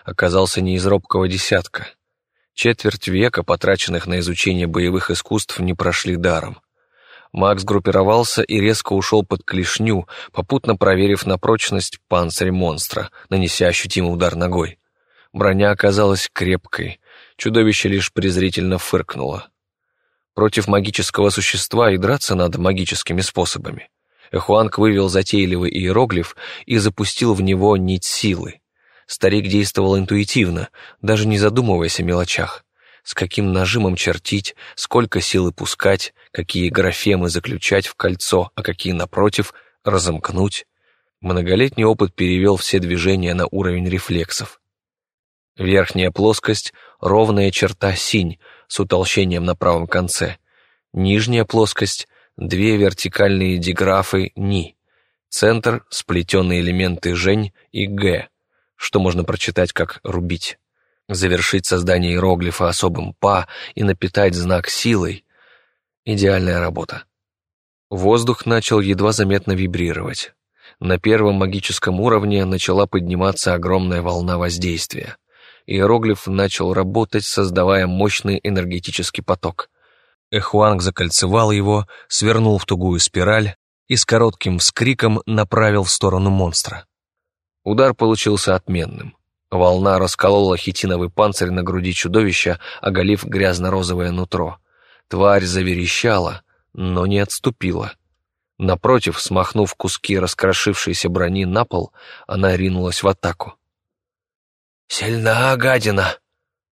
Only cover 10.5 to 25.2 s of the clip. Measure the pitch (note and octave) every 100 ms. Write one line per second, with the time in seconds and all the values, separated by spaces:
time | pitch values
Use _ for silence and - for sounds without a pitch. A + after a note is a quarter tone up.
10.5 | C3+ A#2+ G2+ G2 F#2 G2+ G2 - F#2 G#2
11.5 | A2 - F#2 - - - F2+ E2+ - F#2
12.5 | F#2 F2 D#2 - - D#2+ - - F#2+ F2
13.5 | - F2 F2 - F#2 F2 E2+ F2 E2 F2+
14.5 | F2+ D#2+ - _ _ _ _ _ - G2
15.5 | F#2+ G2+ G2+ G2+ G2 G2+ F#2+ - - F2+
16.5 | F#2 - - - - _ - - - A#2
17.5 | A2+ A2 G#2 G2 G2 - - F#2+ F2+ F#2
18.5 | E2+ F#2 F#2 - F2+ F2 - C2 F#2+ -
19.5 | _ _ _ _ _ _ _ _ - G#2+
20.5 | A2 G2+ G2+ G2+ G#2 - G2+ G2+ G2+ -
21.5 | F#2 - A2+ A2+ F#2+ G2 C#3 - F#2 F2
22.5 | C#2+ F#2 F#2+ F2 - - F2 F#2 - E2+
23.5 | - - - - _ _ _ _ E2+ -
24.5 | G#2 A2 - G#2+ G2 F#2+ F#2+